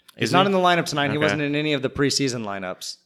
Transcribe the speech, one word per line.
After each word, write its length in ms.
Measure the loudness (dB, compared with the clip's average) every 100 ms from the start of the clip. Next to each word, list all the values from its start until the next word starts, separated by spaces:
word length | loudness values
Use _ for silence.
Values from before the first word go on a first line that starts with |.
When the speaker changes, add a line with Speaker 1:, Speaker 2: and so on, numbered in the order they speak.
| -20 -4
Speaker 1:
He's 120 | 2
Speaker 2:
Is 40 |
Speaker 1:
not 100 | 4
Speaker 2:
he? 40 | 4
Speaker 1:
in 60 |
the 60 | 4
lineup 260 | 4 2 0
tonight. 240 | -2 0
He 60 | 0
Speaker 2:
Okay. 80 |
Speaker 1:
wasn't 180 | 0 0
in 140 | -2 -2
any 160 | -2
of 100 | -2
the 80 | -2
preseason 540 | 0 0 2 -2 -2
lineups. 540 | -6 -8 -8 -8 -12 -14